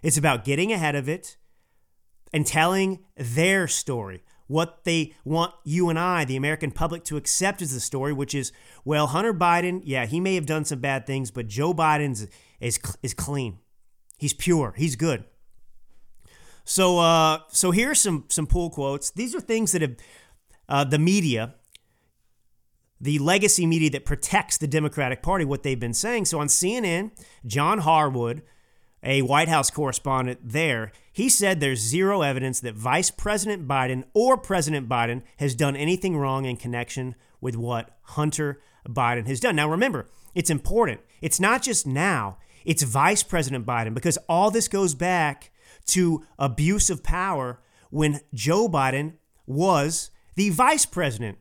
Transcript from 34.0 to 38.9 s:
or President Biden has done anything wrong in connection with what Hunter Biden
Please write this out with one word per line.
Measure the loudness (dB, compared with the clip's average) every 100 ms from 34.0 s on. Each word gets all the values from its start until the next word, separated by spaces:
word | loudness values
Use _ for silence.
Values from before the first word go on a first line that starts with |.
| 0
or | 2 4 2
President | 2 0 0 -2 -2
Biden | 0 0 -4 -10 -4
has | -2 0
done | 0 0
anything | -2 0 0 -2
wrong | 0 -2 -4
in | -6
connection | -6 -6 -6 -6 -8 -10 _ _
with | -6 -4
what | -4 -4 -6 -18
Hunter | -10 -2 -2 -2 -4 -6 _ _
Biden | -8